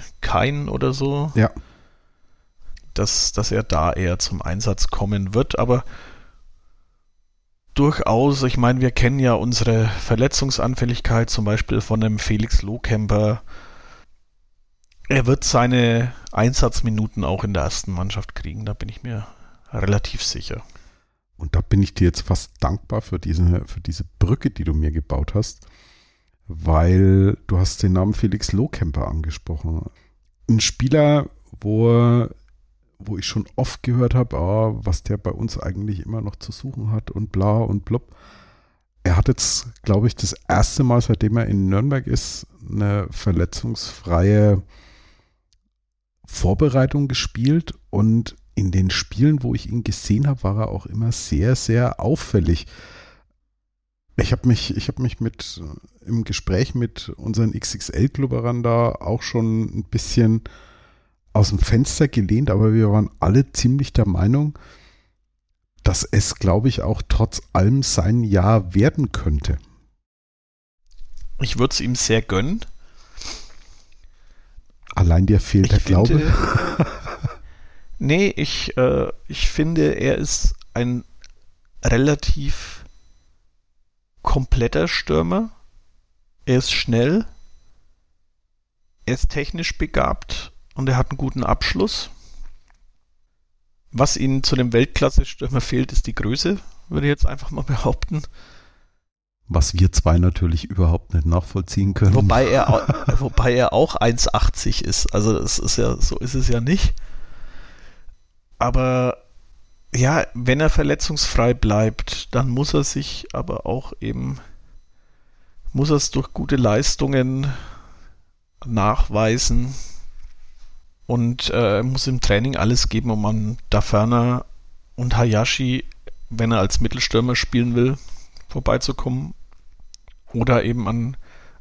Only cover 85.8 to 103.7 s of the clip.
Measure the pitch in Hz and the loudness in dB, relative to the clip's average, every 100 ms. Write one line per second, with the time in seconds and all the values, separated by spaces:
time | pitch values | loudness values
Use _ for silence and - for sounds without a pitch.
85.8 | _ _ _ _ _ _ - 127 - - | _ _ _ _ _ _ 0 0 2 -2
86.8 | - 113 131 196 - - - - - - | 0 2 2 0 -2 -12 -20 -20 -20 -20
87.8 | _ _ _ _ _ _ _ _ _ _ | _ _ _ _ _ _ _ _ _ _
88.8 | _ _ - 127 - 147 143 170 170 - | _ _ -6 0 0 0 -6 -6 -6 -4
89.8 | 151 - 67 - - - - - - - | -2 0 0 -2 -6 -10 -10 -18 -16 -6
90.8 | 135 127 131 139 131 135 - - - 175 | 0 0 0 -2 -4 -4 -2 0 -2 -2
91.8 | 208 - - - - - - - _ _ | -2 -4 -10 -16 -20 -16 -16 -16 _ _
92.8 | _ _ _ _ _ _ _ _ _ _ | _ _ _ _ _ _ _ _ _ _
93.8 | _ 123 139 - 135 135 - 127 123 117 | _ 0 0 2 0 0 2 0 2 2
94.8 | 135 - 135 - - - 117 123 - 127 | 2 2 4 4 2 -6 -4 -2 -2 -2
95.8 | 127 - - 104 104 127 170 196 - - | -2 -4 -8 -4 -4 -2 -2 -4 -8 -20
96.8 | - 147 143 147 - 139 - 147 - 127 | -6 -2 0 2 0 0 -8 -8 -4 -2
97.8 | 117 - - 151 - - - - - _ | -2 -2 -4 -6 -8 -14 -20 -20 -20 _
98.8 | _ _ _ _ _ _ - 76 69 85 | _ _ _ _ _ _ -2 0 0 4
99.8 | 95 - - 85 90 - 87 82 - 90 | 4 4 4 4 4 2 0 0 -4 2
100.8 | 82 82 - 82 78 85 - 98 90 - | 2 2 0 -2 2 0 -2 -6 -4 -2
101.8 | 98 92 101 120 101 117 131 131 - - | 0 4 4 6 4 4 4 2 4 2
102.8 | - - - - 123 - 123 120 123 | 2 -2 2 2 2 2 4 4 4